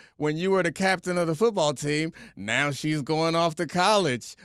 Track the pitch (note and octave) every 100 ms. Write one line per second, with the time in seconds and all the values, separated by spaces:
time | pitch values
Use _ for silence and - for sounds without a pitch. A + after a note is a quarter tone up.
0 | - - D3+ D#3 F#3 F#3+ E3+ E3 F#3+ F#3
1 | F3+ F3+ E3+ D3+ A#3 G3+ D3+ C3+ D3 D3+
2 | D#3+ - - - G2+ A#2+ D3 C3+ D3+ D#3
3 | C3 D#3 E3 E3 E3+ D#3 F3 F3+ F#3 G#3+
4 | E3+ B2 - -